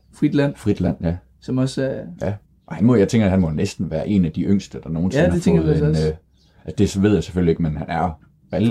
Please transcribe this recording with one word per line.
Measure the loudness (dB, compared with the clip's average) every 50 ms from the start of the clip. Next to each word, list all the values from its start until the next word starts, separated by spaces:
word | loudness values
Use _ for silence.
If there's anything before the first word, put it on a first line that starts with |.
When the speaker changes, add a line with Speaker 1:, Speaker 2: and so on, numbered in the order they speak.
| _ _ -6
Speaker 1:
Frit | -2 -2 0 2
Land. | 0 0 0 -2
Speaker 2:
Frit | -4 -2 -2 0 0
Land, | 0 -2 -2 -2
ja. | -4 -4 -4 -4 -8 _ _ _
Speaker 1:
Som | -10 -6 -2 -2
også | -2 -2 -2 -4
er | -4 -4 -6 -8 -10 -14 -12 -8 -6
Speaker 2:
Ja. | -6 -6 -8 _ _ _ _ _
Og | -14 -4
han | 0 2
må, | 4 4
jeg | 4 4 4
tænker, | 4 2 2 4
han | 4 2
må | 2 0
næsten | 0 -2 -4 -4 -4 -6 -6 -4
være | -4 -4 -2 0
en | 2 2 2
af | 2
de | 0 -2
yngste, | 0 0 0 0 -2 -4 -14 -14
der | -10 -6
nogensinde | -4 -2 -2 0 0 2 2
Speaker 1:
Ja, | 2
Speaker 2:
har | 0
Speaker 1:
det | 0
tænker | 2 2 2 2
Speaker 2:
fået | 2 2 0
Speaker 1:
jeg | 2
Speaker 2:
en, | 2 0
Speaker 1:
også. | 0 0 0 -2
Speaker 2:
øh, | -4 -6 _ _ _ _ _ _ _ _ -16
at | -8 -2 0
det | 0 0 2 2
ved | 2 4 4
jeg | 2 0
selvfølgelig | -2 -2 0 2 2
ikke, | 2 2
men | 0 -2 -2
han | -4 -6 -6
er | -4 -2 -2 -2 -4 -8 _ _ _ _ _ _
relativt | -2 0 0 2